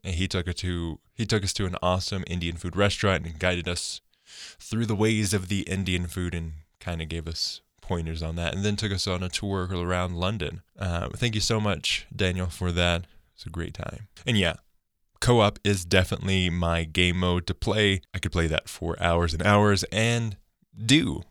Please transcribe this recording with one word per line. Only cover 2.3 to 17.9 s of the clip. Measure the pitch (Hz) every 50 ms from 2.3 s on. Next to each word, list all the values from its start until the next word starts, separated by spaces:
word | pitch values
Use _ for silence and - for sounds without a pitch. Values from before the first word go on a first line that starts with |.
| 87 90 85 85 85
food | 82 - 90 85
restaurant | 95 101 101 - - - 101 92 80 71
and | 82 80 78
guided | 90 90 90 87 82
us | 87 90 - - - - - _ _ _ _ _ - - - - - - -
through | - - 113 110 117
the | 107 113
ways | 98 107 110 110 107 107 95
of | 107 101 92 90
the | 101 98
Indian | - - 92 95 95 92 90 87 87
food | 82 - 92 90 87 85
and | 85 82 80 78 76 - _ _ _
kinda | - 90 85 80 80
gave | 78 82 85 78
us | 82 82 - - - - - _ _ _ _
pointers | - - 92 87 82 80 82 80
on | 82 80 82
that, | 85 85 85 -
and | 95 98
then | 104 104
took | 101 110 104
us | 98 90 -
on | 101 90 90
a | 92 90
tour | - - - 101 98 95 92 90
around | 95 87 87 87 90 90 90 90 90
London. | 85 90 92 110 104 87 - - 90 _ _ _ -
Uh, | 95 92 85 85 - - -
thank | - 123 120 107
you | 107
so | - - 117 107
much, | 104 104 92 78 - - - - - - -
Daniel, | 98 98 90 90 90 90 87
for | - - 90 90
that. | 85 87 87 87 85 85 87 - - - _ _ _
It's | - -
a | -
great | 82 85 82 - -
time. | - - - - - 107 _ _ - -
And | 127 120 104
yeah, | 92 82 76 - _ _ _ _ _ _ _ _ _ _ _ _
co-op | - 123 123 117 104 101 - - _
is | 101 101 95 90
definitely | 85 98 92 92 - - - - 95 95 95 92 90
my | 85 87 87 85 85 85 82
game | 80 78 90 90 90 87 90
mode | 92 90 87 90 87 -
to | 87
play. | - - 110 98 110 107 101